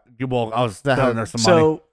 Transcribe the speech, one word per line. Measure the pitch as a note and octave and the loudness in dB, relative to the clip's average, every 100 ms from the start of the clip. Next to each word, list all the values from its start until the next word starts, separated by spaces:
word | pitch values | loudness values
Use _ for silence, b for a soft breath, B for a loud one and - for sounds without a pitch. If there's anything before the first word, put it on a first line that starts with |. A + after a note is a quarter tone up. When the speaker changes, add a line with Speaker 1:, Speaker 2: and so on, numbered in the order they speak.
| _ A#2+ | _ -10
Speaker 1:
You, | C3 | -4
well, | B2+ A2+ | -2 -2
I | A2+ | -2
was | B2 G2 | -4 -4
Speaker 2:
That | C#3 B2 | -2 0
Speaker 1:
sending | B2+ A2+ | 0 -2
Speaker 2:
how | |
Speaker 1:
her | G#2+ | -4
some | A#2+ | -2
Speaker 3:
So | F#3+ E3 D#3 | 2 4 4
Speaker 1:
money. | D#3 _ | 0 _